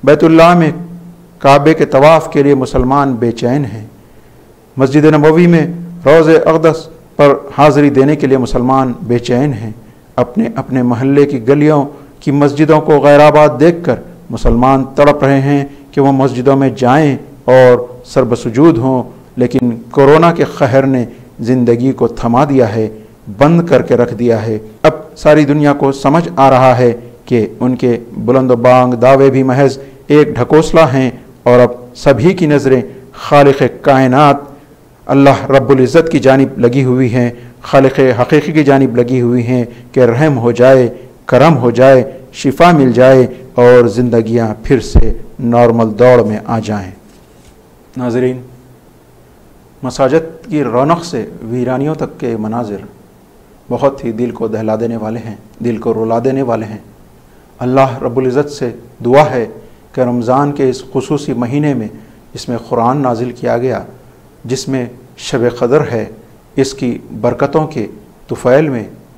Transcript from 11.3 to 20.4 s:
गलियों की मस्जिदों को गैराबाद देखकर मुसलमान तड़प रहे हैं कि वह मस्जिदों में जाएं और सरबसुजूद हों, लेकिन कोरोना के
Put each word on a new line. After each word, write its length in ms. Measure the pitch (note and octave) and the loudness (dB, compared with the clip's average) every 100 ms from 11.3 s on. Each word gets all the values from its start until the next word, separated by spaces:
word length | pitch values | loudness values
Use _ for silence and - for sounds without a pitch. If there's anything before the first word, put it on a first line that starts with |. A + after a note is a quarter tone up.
| C#3 | -2
गलियों 420 | A2+ C#3+ D3+ D3+ C#3 - - _ | -2 0 2 0 -2 -8 -20 _
की 80 | - | -4
मस्जिदों 460 | C#3 C#3+ C#3 D#3 D#3 | 0 0 0 2 2
को 180 | D3 D3+ | 2 2
गैराबाद 500 | C#3 C#3+ D3+ D3+ D3+ | 4 6 6 4 2
देखकर 460 | B2+ D#3+ E3+ - A2+ - - - | 2 0 0 -4 -6 -8 -20 -14
मुसलमान 520 | A#2 - A#2 B2+ C3+ B2+ - | -4 -2 0 2 0 -2 0
तड़प 260 | D3 D3 | 2 2
रहे 160 | C3+ C#3 | 0 0
हैं 480 | C#3 C#3+ C#3 - - | 0 -2 -4 -12 -10
कि 80 | - | -2
वह 100 | C#3 | 0
मस्जिदों 420 | C3+ C3+ A#2 B2+ C#3 | 2 0 0 0 2
में 180 | C3+ G#2 | 0 0
जाएं 420 | A#2+ C3+ D3+ B2+ - - - | 0 2 0 -2 -8 -12 2
और 540 | B2+ B2+ A#2+ - - - | 4 6 4 0 -14 -8
सरबसुजूद 720 | - B2 A#2 B2 A2+ E3 C3+ | -4 -2 -4 -6 2 2 2
हों, 260 | C3 C3 A2+ - - - | -2 -4 -6 -14 -18 -4
लेकिन 340 | B2 C3 B2 A2+ - | -2 -2 -2 -6 -6
कोरोना 380 | - C3+ D3+ E3+ | 2 4 6 4
के 120 | E3 | 0